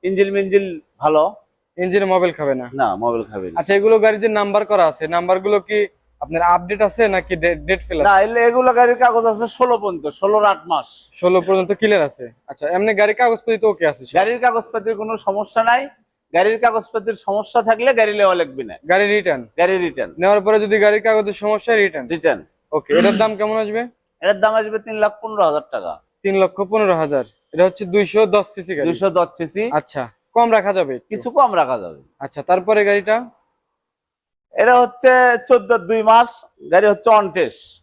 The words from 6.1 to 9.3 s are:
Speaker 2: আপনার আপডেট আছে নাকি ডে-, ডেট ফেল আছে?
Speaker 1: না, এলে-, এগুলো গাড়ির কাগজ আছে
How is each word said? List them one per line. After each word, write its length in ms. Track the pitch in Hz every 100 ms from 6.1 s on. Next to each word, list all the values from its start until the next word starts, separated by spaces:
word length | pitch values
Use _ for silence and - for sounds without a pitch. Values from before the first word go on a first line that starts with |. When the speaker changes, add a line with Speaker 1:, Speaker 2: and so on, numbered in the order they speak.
| _
Speaker 2:
আপনার 220 | - 160
আপডেট 400 | 175 175 175 202
আছে 260 | 208 214 226
নাকি 280 | 185 175 175
ডে-, 180 | 170
ডেট 260 | 165 151 185 -
ফেল 120 | 170
আছে? 80 | 190
Speaker 1:
না, 140 | 196
এলে-, 200 | 214 233 233
এগুলো 240 | 240 254
গাড়ির 240 | 240 240 240
কাগজ 280 | 247 226
আছে 220 | 226